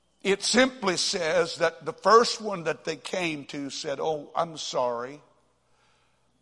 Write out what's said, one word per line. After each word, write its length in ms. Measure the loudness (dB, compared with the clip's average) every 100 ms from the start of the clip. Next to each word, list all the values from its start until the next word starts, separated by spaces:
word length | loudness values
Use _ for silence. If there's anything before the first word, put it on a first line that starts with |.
| _ _
It 200 | -2 0
simply 540 | 2 4 4 2 -2 0
says 600 | -2 -2 0 2 0 2
that 280 | -2 -2 -10
the 80 |
first 480 | -2 8 8 8 0
one 220 | -6 -6
that 200 | -4 -4
they 120 | -4 -8
came 480 | -6 -4 -4 -6 -10
to 240 | -10 -8
said, 300 | -8 -6 -4
"Oh, 280 | -2 -4 -6 -6
I'm 220 | -4 -6
sorry. 640 | -6 -2 -2 -2 -8 -14 _ _ _ _ _ _ _ _ _ _ _ _